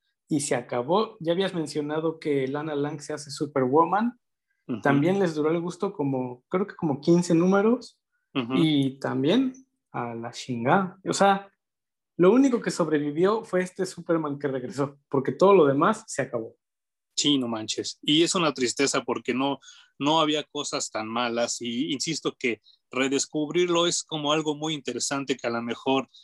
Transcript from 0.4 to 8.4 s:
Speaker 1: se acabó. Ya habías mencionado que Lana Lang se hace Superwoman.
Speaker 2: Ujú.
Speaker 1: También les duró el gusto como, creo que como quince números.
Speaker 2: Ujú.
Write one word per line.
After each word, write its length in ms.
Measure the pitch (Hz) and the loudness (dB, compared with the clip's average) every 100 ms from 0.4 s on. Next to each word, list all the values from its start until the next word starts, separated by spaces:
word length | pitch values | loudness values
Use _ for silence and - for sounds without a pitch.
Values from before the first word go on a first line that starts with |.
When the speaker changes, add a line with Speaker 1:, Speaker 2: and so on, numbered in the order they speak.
Speaker 1:
se 140 | 143 | -2
acabó. 640 | 131 120 123 120 185 220 - | -4 -4 -6 0 0 0 -6
Ya 120 | 160 | -4
habías 220 | 170 190 | -2 -2
mencionado 640 | 180 151 151 147 156 160 160 | -4 -6 -4 -4 -2 -4 -4
que 280 | 156 139 135 | -2 -2 -2
Lana 260 | 143 151 | -4 -6
Lang 260 | 147 147 156 | -4 -4 -6
se 120 | - | -10
hace 180 | 151 147 | -12 -10
Superwoman. 880 | - 143 139 127 143 165 190 233 - _ _ _ _ - | -8 -4 -2 2 4 4 2 -2 -4 _ _ _ _ -10
Speaker 2:
Ujú. 120 | 113 | -2
Speaker 1:
También 400 | 147 143 156 196 | 2 2 4 2
les 140 | 185 | 0
duró 160 | 151 151 | 0 0
el 100 | 170 | 0
gusto 320 | 170 165 202 | -4 -4 -6
como, 520 | - 143 131 127 127 _ | -2 -2 -2 -4 -8 _
creo 180 | 185 208 | -2 -2
que 100 | - | -2
como 240 | 165 143 | -2 0
quince 340 | 156 170 175 | 4 4 6
números. 640 | 165 180 196 208 247 - _ _ _ _ | 4 6 4 4 2 -2 _ _ _ _
Speaker 2:
Ujú. 200 | 135 | -6